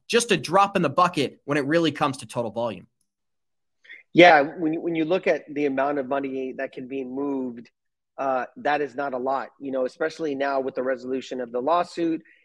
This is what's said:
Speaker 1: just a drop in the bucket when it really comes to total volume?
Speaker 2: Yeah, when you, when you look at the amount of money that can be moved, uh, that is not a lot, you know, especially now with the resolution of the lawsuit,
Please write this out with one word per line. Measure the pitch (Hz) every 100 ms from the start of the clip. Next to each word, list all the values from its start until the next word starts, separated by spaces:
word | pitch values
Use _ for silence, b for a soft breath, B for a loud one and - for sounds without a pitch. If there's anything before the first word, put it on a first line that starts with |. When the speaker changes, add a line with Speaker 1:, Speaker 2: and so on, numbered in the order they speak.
| -
Speaker 1:
just | 233 214
a | 180
drop | 127 185 196 202
in |
the | 160
bucket | 135 180 180 123 - -
when | 147
it | 135
really | 170 160
comes | 139 147 127
to | 117
total | 127 117
volume? | 113 117 90 - _ _ _ _ _ _ _ _ _ B B _
Speaker 2:
Yeah, | - 175 156
when | 143 170 160
you, | 160
when | 170
you | 165
look | 156 185 196
at | 151 -
the | 143 147
amount | 135 139 147
of | 127
money | 139 139 131 131 117
that | 135
can | 139 127
be | 135
moved, | 127 131 143 135 127 120 113 _ _ _ _ -
uh, | 135 131 120 -
that | 123 147
is | 143
not | 123 139
a | 127
lot, | 127 135 110 -
you | 139
know, | 131
especially | 127 - 156 156 160
now | 135 139 139
with | 135
the | 135
resolution | 127 127 127 131 123 131
of | 120
the | 120
lawsuit, | 131 175 175 - 165 165 b b